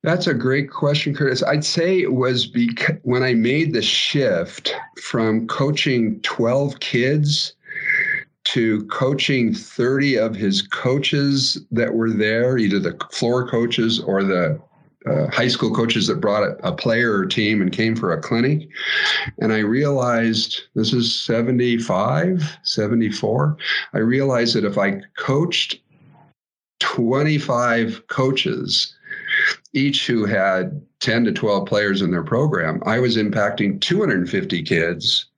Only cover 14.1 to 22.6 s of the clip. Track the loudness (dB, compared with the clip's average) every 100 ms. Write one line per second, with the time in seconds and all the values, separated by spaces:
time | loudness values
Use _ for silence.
14.1 | 0 2 2 0 -2 -8 _ _ _ -2
15.1 | 0 0 0 0 0 0 0 0 0 0
16.1 | 0 0 0 0 -2 -6 -2 0 0 2
17.1 | 0 0 0 0 2 0 0 0 0 -2
18.1 | -2 -2 0 2 0 -4 -10 -4 -2 0
19.1 | -2 -4 -4 0 0 2 2 2 0 0
20.1 | 2 2 0 -2 -6 -6 -2 0 0 0
21.1 | -2 0 0 2 2 2 0 0 0 2
22.1 | 2 2 0 -2 -6